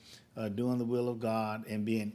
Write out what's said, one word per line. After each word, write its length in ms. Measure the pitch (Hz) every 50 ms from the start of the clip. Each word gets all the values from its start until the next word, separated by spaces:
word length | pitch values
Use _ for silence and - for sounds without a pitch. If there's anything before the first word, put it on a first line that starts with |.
| - - - - - - -
uh, 120 | 120 110 104
doing 300 | 98 110 123 123 123 123
the 60 | 117
will 240 | 117 123 120 123 123
of 120 | 120 113
God 440 | 113 110 110 113 110 107 107 110 110 -
and 160 | 107 107 104
being 280 | 113 113 113 104 107 -